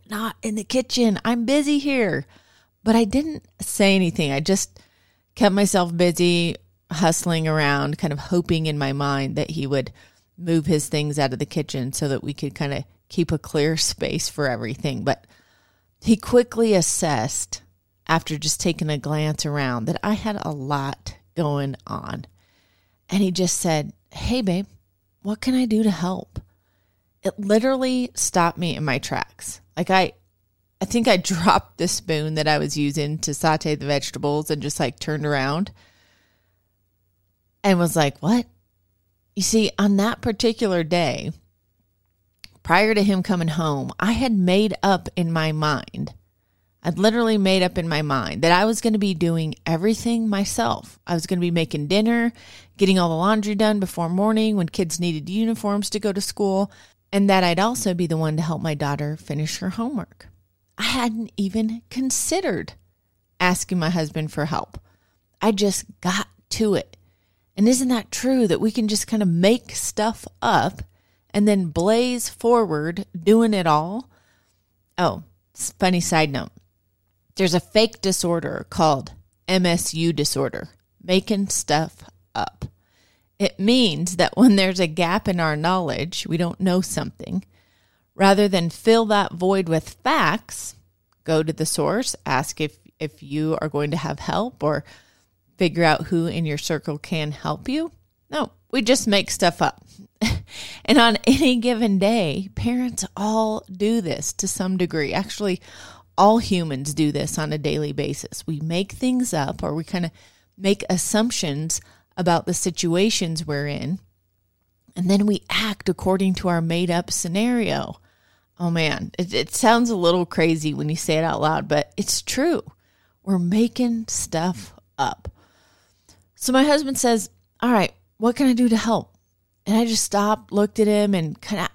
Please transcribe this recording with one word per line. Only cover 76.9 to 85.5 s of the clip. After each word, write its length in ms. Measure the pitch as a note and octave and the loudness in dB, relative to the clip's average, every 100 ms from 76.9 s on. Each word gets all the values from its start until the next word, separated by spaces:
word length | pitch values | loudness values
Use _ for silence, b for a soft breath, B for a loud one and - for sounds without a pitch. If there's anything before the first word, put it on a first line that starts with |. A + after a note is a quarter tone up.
| _ _ _ _ - | _ _ _ _ -2
There's 200 | F#3+ E3+ | 2 2
a 40 | |
fake 420 | - G#3+ A3 - | 0 2 2 0
disorder 640 | G3 F#3+ F3 E3+ D3 - - | -4 -2 -2 -2 -4 -8 -8
called 440 | - D#3+ C#3 A2+ - _ _ - | 0 2 2 -2 -16 _ _ -2
M 180 | F#3 F3+ | 2 2
S 280 | E3+ - | 0 -2
U 180 | D#3+ E3 | -2 0
disorder, 580 | D3 D3 C#3 C3+ - - _ _ _ | 0 -2 -2 -4 -6 -12 _ _ _
making 460 | E3+ F#3 F#3+ G3+ G3 | 0 0 2 -2 -2
stuff 560 | - - D3+ D#3+ - - _ _ A2 | -4 0 0 0 -8 -20 _ _ -6
up. 300 | - - - - _ _ _ _ _ - | -6 -8 -14 -14 _ _ _ _ _ -6
It 200 | G3+ - | -4 -2
means 560 | G3 B3+ A#3 D3 F3 F3 | 2 4 4 0 -2 0
that 200 | E3+ - | 0 6
when 200 | B3 G3+ | 6 8
there's 240 | F#3 F#3 | 4 2
a 80 | F3 | 0
gap 400 | D#3 E3+ F#3+ G#3+ | 0 0 0 0
in 120 | F3 | 0
our 160 | D#3+ | 0